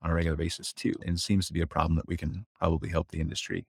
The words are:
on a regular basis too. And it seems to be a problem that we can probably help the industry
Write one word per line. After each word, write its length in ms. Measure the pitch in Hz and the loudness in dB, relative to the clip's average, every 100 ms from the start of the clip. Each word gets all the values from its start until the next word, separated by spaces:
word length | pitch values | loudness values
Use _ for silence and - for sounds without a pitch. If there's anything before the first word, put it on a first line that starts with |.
on 100 | 82 | 0
a 20 | |
regular 240 | 82 82 78 | 2 2 2
basis 340 | 82 - - | -2 -4 -8
too. 220 | - 117 - - | -4 -2 -2 -2
And 120 | 85 | -2
it 20 | |
seems 280 | - 98 92 | 2 2 2
to 60 | |
be 80 | 80 | 0
a 60 | 80 | 0
problem 280 | - 80 82 | 2 2 2
that 100 | - | 0
we 80 | 87 | -2
can 300 | 78 78 104 - | -2 -6 -10 0
probably 300 | 87 82 71 | 2 2 0
help 200 | 82 80 | -2 0
the 100 | 80 | -2
industry 460 | 80 - - 87 | -2 -4 -4 -6